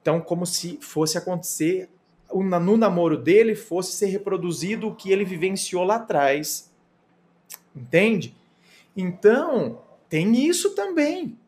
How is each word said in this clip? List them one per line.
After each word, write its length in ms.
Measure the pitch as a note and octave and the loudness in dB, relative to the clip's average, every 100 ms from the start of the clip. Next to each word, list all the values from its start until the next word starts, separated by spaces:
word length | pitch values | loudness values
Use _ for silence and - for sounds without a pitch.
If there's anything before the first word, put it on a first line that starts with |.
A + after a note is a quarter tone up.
Então, 180 | - E3 | 0 -2
como 280 | E3 E3+ F3 | -2 -4 -4
se 320 | - E3+ - | -6 -8 -12
fosse 380 | - D3+ D#3 F3 | -8 -2 -2 -2
acontecer, 720 | F3+ F3+ E3+ - D#3 F#3 F#3 _ _ _ _ | -4 -6 -6 -4 -2 -2 -6 _ _ _ _
o 120 | F#3+ | -4
na-, 160 | F#3+ F3 | 0 0
no 200 | F3 A3+ | 4 4
namoro 400 | A3 F3 E3+ D3+ | 4 4 2 2
dele 360 | B2 G3+ A3+ | 6 6 6
fosse 380 | G#3+ - E3+ F#3 | 0 -4 -6 -4
ser 140 | - G3+ | -2 -2
reproduzido 800 | F#3+ G3+ F#3+ F3 D3+ E3+ G#3+ G#3+ | -2 -4 -4 -4 -4 -4 -4 -6
o 60 | |
que 180 | - F#3+ | -8 0
ele 140 | F#3+ G3 | 0 0
vivenciou 580 | F3+ F3+ F#3+ - F3+ | -2 -4 -4 -4 -2
lá 120 | F3+ A3+ | 0 0
atrás. 760 | A3+ E3+ C#3 C#3+ D3+ - - _ _ _ _ _ _ _ _ - _ - | 0 2 2 2 -4 -10 -12 _ _ _ _ _ _ _ _ -20 _ -18
Entende? 580 | B2 D#3+ G#3+ G#3 B2+ - _ _ _ _ _ - | 0 2 4 0 -4 -14 _ _ _ _ _ -6
Então, 840 | F3+ F3 G#3 A#3+ E4 B3+ C3+ - - - _ | -6 4 4 4 0 -2 -2 -8 -20 -20 _
tem 260 | D#3 F#3 A#3 D4 | -2 2 2 2
isso 240 | F4 G4+ | 2 -2
também. 680 | G4+ G4+ E4+ D4 F#4 D4 - | -2 -2 0 0 0 -8 -12